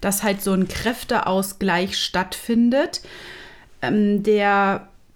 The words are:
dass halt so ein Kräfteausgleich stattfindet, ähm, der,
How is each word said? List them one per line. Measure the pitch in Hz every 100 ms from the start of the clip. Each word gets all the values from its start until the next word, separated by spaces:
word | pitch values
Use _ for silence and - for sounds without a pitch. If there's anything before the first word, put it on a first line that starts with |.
dass | 185 196
halt | 220 196
so | 202
ein | 190 185
Kräfteausgleich | - 226 247 - 226 - 190 196 - 196 175 190 -
stattfindet, | - 185 185 - - 233 240 269 330 - - - - - - - - -
ähm, | 127 214 208 202
der, | 208 214 202 202 196 196 - - _